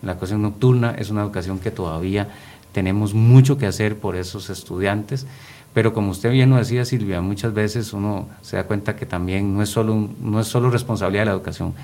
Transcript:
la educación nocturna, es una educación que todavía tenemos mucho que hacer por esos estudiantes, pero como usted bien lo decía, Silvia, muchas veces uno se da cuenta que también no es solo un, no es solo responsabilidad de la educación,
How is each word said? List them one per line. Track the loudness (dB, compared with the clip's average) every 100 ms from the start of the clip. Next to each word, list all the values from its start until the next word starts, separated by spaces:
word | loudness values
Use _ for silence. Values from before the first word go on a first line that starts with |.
la | -8
educación | -6 -4 -2
nocturna, | -2 2 4 4 2 -2
es | -4
una | -2
educación | -2 -4 -6 -6
que | -6
todavía | -6 -6 -4 -2 -2 -4 -10 -20 -20 -8
tenemos | -2 0 0 0
mucho | 4 10 10 10 4
que | 0
hacer | 0 -2 -2
por | -4 -4
esos | -6 -10 -10
estudiantes, | -12 -8 -4 -2 -2 -4 -8 -8 -16 -20 -20 -4
pero | 0 2
como | 0 -2
usted | -2 0
bien | 4 6
lo | 6
decía, | 2 -2
Silvia, | -2 -2 -2 -2
muchas | -2 -4 -2
veces | 0 -2 -2 -6
uno | -4 -4 -4 -8 -16
se | -8 -6
da |
cuenta | -4 -4 -4 -6
que | -6
también | -6 -2 -2 -2
no | -2
es | -2
solo | 0 0
un, | 0 -2 -6
no | -4 -2
es | 0
solo | 0 2
responsabilidad | 0 -2 -2 0 0
de | 0
la |
educación, | -2 -4 -6 -8 -8